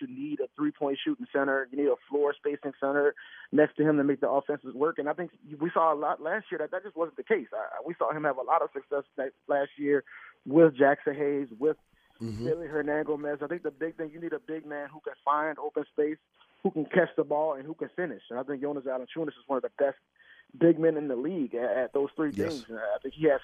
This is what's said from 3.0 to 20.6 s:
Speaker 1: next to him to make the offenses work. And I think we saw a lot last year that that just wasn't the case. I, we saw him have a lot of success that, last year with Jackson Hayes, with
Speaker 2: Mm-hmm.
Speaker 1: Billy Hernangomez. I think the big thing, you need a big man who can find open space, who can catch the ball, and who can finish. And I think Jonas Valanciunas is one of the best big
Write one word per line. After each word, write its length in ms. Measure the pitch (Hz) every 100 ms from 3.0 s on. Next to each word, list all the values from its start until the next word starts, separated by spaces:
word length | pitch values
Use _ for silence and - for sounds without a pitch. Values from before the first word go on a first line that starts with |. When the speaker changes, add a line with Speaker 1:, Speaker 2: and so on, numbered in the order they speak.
| 143 - - - -
Speaker 1:
next 240 | 147 151 -
to 60 | 151
him 80 | 151
to 80 |
make 160 | 139 139
the 100 | 135
offenses 460 | 135 - 147 131 127
work. 240 | 151 160
And 80 | 143
I 60 |
think 180 | 156 175 _ - 147
we 80 | 165
saw 200 | 180 165
a 20 | 147
lot 260 | 151 175
last 260 | 156 208 -
year 80 | 160
that 120 | 151
that 120 | 185
just 140 | 202 156
wasn't 180 | 165 -
the 80 |
case. 240 | 120 214 113
I, 260 | 107 107 98 135
we 80 | 175
saw 140 | 123
him 140 | 151 151
have 120 | 131
a 40 |
lot 200 | 120 143
of 60 | 147
success 300 | 139 - 143 - -
that, 140 | 135 - -
last 220 | 143 143 -
year 260 | 143 143 - - - - -
with 300 | 147 165 131
Jackson 400 | 139 143 - 143
Hayes, 320 | 143 143 135 110
with 200 | 151 - _ _ _ -
Speaker 2:
Mm-hmm. 240 | 113 107 120
Speaker 1:
Billy 220 | 160 156
Hernangomez. 760 | 151 147 151 151 147 147 143
I 40 | 143
think 160 | 175
the 80 | 156
big 260 | 139 165 165
thing, 120 | 160
you 80 | 160
need 100 | 170
a 80 | 151
big 260 | - 160 151
man 220 | 147 143
who 120 | 151
can 140 | - 135 -
find 340 | 147 156 147
open 240 | 147 - 143
space, 240 | - 151 156 _ _ _ _
who 80 | 196
can 140 | 160 147
catch 240 | 185 160 -
the 80 | 143
ball, 300 | 147 156 135
and 100 | 139
who 80 |
can 160 | 160 143
finish. 280 | - 180 101 -
And 100 | 120
I 40 |
think 180 | 135 139
Jonas 240 | 143 143 127
Valanciunas 420 | 131 123 160 156
is 140 | - -
one 100 | 131
of 60 |
the 80 | 120 -
best 200 | 139 - _ _ - - _
big 220 | 127